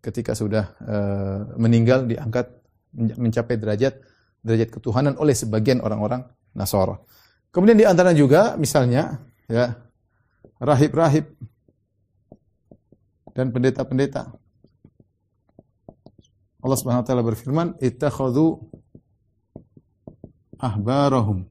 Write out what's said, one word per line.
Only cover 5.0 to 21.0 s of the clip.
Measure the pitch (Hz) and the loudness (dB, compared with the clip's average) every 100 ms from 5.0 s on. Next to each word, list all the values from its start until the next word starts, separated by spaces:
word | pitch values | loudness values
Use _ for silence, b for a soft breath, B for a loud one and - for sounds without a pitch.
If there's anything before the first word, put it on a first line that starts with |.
| 143 131 | 0 0
oleh | 151 | 0
sebagian | 120 113 110 110 123 | 0 -2 0 0 0
orang-orang | 113 104 107 123 - _ _ | -2 -4 -4 -4 -8 _ _
Nasara. | - 98 101 95 101 b b b b _ | -8 -2 0 0 -4 b b b b _
Kemudian | 175 202 226 | 2 6 6
di | 214 | 6
antara | 175 185 | 6 4
juga | 156 139 151 226 - | 6 6 6 4 0
misalnya, | 151 151 123 123 165 147 - _ - | -2 0 2 0 -2 -8 -14 _ -4
ya, | 113 123 113 _ _ _ b b b - _ | -2 -2 -4 _ _ _ b b b -20 _
rahib-rahib | 123 135 151 143 165 143 - _ - _ _ _ _ _ _ _ _ - _ _ _ - _ _ _ _ - | 0 2 2 2 2 2 -2 _ -20 _ _ _ _ _ _ _ _ -20 _ _ _ -20 _ _ _ _ -14
dan | - 131 120 | -6 -4 0
pendeta-pendeta. | 131 127 131 131 139 135 - - _ _ _ _ _ _ _ _ _ _ _ - _ _ - _ - _ _ _ _ _ | 0 -2 -4 -2 -2 -4 -12 -20 _ _ _ _ _ _ _ _ _ _ _ -20 _ _ -20 _ -20 _ _ _ _ _
Allah | 127 135 | -2 -2
Subhanahu | 131 123 113 | 0 -2 0
wa | |
taala | 123 | 0
berfirman, | 113 110 131 151 170 - | 0 -4 -4 -4 -4 -4
"Ittakhadhu | 127 - 147 - 135 123 160 - - - _ - _ _ _ _ _ - _ - _ _ - - - _ _ - | -6 -2 -4 -2 -2 2 0 0 -14 -20 _ -20 _ _ _ _ _ -20 _ -20 _ _ -20 -20 -20 _ _ -10
ahbarahum." | 127 104 104 139 | -6 -4 -2 0